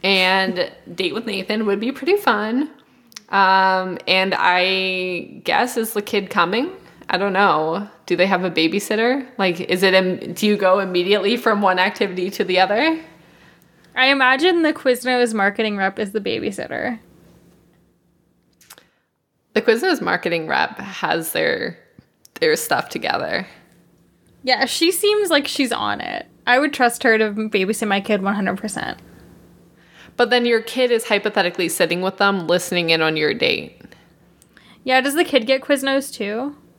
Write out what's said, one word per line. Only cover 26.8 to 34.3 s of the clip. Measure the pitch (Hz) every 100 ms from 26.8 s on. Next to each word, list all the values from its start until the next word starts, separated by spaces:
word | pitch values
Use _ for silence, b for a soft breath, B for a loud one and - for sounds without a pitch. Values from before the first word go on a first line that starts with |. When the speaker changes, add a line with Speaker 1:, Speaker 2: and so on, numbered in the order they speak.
| 247 240
Speaker 2:
her | 254 220
to | 214
babysit | 208 220 208 190 220 214
my | 196
kid | 196 208
one | 190
hundred | 196 190 196
percent. | 214 - - - - - - - - - _ B B B B -
Speaker 1:
But | 240
then | 247 240
your | 226
kid | 226 262 247
is | 226 226
hypothetically | 202 208 208 180 175 170
sitting | - 165 175
with | 185 185
them, | 202 196 165
listening | 175 175 175 165
in | 165
on | 160 156
your | 151
date. | - - - - - - b b _ _